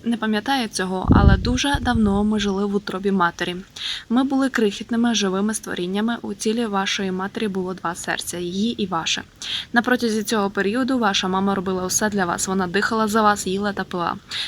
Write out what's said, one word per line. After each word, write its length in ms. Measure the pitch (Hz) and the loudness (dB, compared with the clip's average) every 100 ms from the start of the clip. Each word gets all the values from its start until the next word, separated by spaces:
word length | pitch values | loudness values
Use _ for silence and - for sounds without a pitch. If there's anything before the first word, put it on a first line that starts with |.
не 120 | 233 226 | -4 -2
пам'ятає 520 | 214 214 208 269 226 | 0 -2 0 -2 -2
цього, 400 | - 185 185 - | -4 -4 -2 4
але 260 | 196 202 190 | 8 8 6
дуже 380 | 233 254 285 285 | 2 0 0 0
давно 440 | 247 233 208 202 | 2 2 4 4
ми 160 | 208 214 | 2 0
жили 260 | 202 190 202 | 0 0 0
в 80 | |
утробі 360 | 202 202 185 196 | 0 -2 -4 0
матері. 460 | 196 175 - 175 180 190 - - - - | 2 2 0 -6 -6 -10 -12 -8 -10 0
Ми 160 | 233 | 2
були 240 | 269 269 269 | 2 2 2
крихітними 640 | 254 214 202 220 233 240 | 2 0 0 -4 0 2
живими 400 | 220 202 190 208 | 2 0 0 -2
створіннями, 600 | 220 - 180 180 196 226 233 | -2 -6 -6 -4 -2 -2 -4
у 120 | 220 | -8
тілі 320 | 202 220 226 226 | -4 -2 -2 -2
вашої 440 | 196 196 - 196 | -2 -2 -2 -2
матері 380 | 185 190 - 220 | -4 -6 -4 -4
було 260 | 190 180 | -2 -4
два 200 | 185 170 | -6 -8
серця, 440 | 180 - 165 - 175 | -8 -6 -6 -6 -6
її 440 | 175 190 226 233 | -6 -2 -2 -2
і 40 | 196 | -2
ваше. 360 | 170 160 - - - - - - | -2 -2 -4 -6 -14 -8 -8 -2
На 100 | 240 | 0
протязі 400 | 220 247 240 214 | 2 0 2 0
цього 280 | 202 220 196 | 0 0 0
періоду 480 | 202 196 233 254 262 | 0 0 0 0 2
ваша 300 | 214 196 190 | 2 0 0
мама 260 | 190 196 | 0 2
робила 320 | 196 185 185 185 | 0 0 -2 -2
усе 240 | - 214 | 0 0
для 140 | 202 | 0
вас, 240 | 180 180 196 | 0 0 0
вона 180 | 190 180 | 0 0
дихала 420 | 185 208 220 214 | 0 0 0 2
за 140 | 220 | 4
вас, 240 | 214 202 190 | 4 2 0
їла 260 | 190 208 | -2 -2
та 120 | 196 | -4
пила. 320 | 190 180 170 196 - - | -6 -2 -2 -4 -8 -8